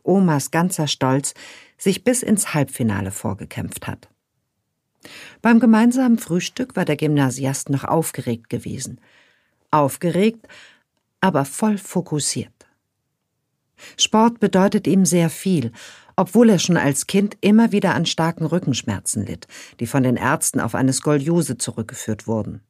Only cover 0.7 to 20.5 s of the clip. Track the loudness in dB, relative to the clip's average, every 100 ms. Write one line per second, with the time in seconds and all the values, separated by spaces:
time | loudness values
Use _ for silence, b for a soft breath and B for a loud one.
0.7 | -2 -4 -2 0 0 -2 B B B B
1.7 | _ -4 -2 -2 -2 0 -2 0 -2 -2
2.7 | -2 -2 -2 -4 -8 -8 -8 -10 -10 -10
3.7 | -10 -12 -12 _ _ _ _ _ _ _
4.7 | _ _ _ B B B B 4 6 6
5.7 | 6 4 4 2 2 0 -4 -4 -6 -6
6.7 | -4 -2 0 0 2 2 0 -4 -4 -4
7.7 | -6 -2 -2 -2 -6 -6 -6 -6 -10 -8
8.7 | -10 -12 -14 b b b b b b _
9.7 | 0 0 -2 -4 0 0 -2 -10 B B
10.7 | B _ _ _ _ 0 0 -2 -2 -2
11.7 | -2 -4 -6 -4 -4 -4 -6 -10 _ _
12.7 | _ _ _ _ _ _ _ _ _ _
13.7 | B B -2 2 4 4 4 2 4 4
14.7 | 2 2 2 4 4 2 -2 -2 0 -2
15.7 | B B B B -4 2 4 6 4 2
16.7 | 2 0 -2 -2 -2 -2 -2 2 4 4
17.7 | 2 0 0 -2 -2 -2 -2 -4 -2 -2
18.7 | -4 -4 -6 -6 -6 -6 -10 -16 B B
19.7 | -10 -4 0 0 0 0 0 -2